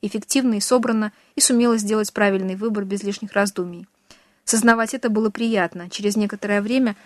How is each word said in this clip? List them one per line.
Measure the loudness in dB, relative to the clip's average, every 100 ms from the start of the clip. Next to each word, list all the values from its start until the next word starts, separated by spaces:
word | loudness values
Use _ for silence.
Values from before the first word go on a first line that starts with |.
эффективно | -8 -6 -2 0 2
и | 0
собранно, | 2 2 2 0 -2 -8 _ 0
и |
сумела | 2 4 4 2
сделать | 2 0 0
правильный | 2 2 2 -2 -4
выбор | -4 -2 -4
без | -4
лишних | -4 -8 -4
раздумий. | -2 0 -2 -6 -10 -18 _ _ -20 _ _
Сознавать | -2 2 4 4 0
это | -2 -2
было | 0 0
приятно. | 0 -2 0 -2 -4 -12
Через | -4 -2 0
некоторое | -2 -4 -2 -2
время | 0 2 0 -2